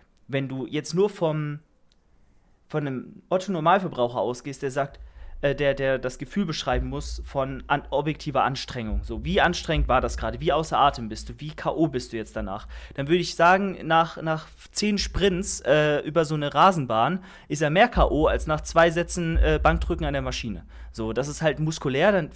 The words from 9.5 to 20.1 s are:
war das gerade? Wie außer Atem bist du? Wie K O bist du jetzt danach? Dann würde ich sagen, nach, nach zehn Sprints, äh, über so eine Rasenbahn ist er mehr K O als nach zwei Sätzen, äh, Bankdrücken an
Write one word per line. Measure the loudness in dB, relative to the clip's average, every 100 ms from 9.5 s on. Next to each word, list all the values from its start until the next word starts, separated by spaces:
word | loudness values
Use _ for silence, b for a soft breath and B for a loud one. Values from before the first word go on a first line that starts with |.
| 2 -2 0 2
war | 2
das | 2 -2
gerade? | -4 -4
Wie | 0
außer | 0 0 4
Atem | 2 2 -6
bist | -8 -12
du? | -12
Wie | -12
K | -8 -4
O | 0 0
bist | 0 -6
du | -8
jetzt | -8 -8
danach? | -6 -8 -10 B B -6
Dann | 0
würde | 2
ich | 0 4
sagen, | 6 6 2 -4
nach, | 2 2 2 -2
nach | -4 -4 -6 -18 -12
zehn | -2 0 0
Sprints, | -2 0 2 2 -2 -4
äh, | 2 4 4 2
über | 0 0 0
so | 0
eine | -2
Rasenbahn | 4 6 6 0 2 2 2 B B B
ist | -2
er | 2
mehr | 4 4
K | 6 2
O | 4 2
als | 2 0
nach | -4
zwei | 0 4 4
Sätzen, | 4 -2 -2 0 4
äh, | 4 4
Bankdrücken | 4 2 0 -2
an | -2